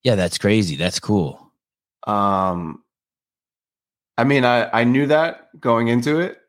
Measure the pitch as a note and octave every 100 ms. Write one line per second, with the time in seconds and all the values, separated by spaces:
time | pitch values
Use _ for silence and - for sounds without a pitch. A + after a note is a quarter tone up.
0 | B2 G#2+ F2 - G2+ A2 F#2+ C#2+ F2 -
1 | - G#2 D2+ - _ _ _ _ _ _
2 | - G#2 G2+ G2 F#2+ F2 E2 - _ _
3 | _ _ _ _ _ _ _ _ _ _
4 | _ - B2 C#3+ B2 A#2+ A2 A2+ A#2+ C3
5 | C#3+ D3+ E3 - _ - B2+ A#2 A#2 A#2+
6 | B2 D#3 F3+ -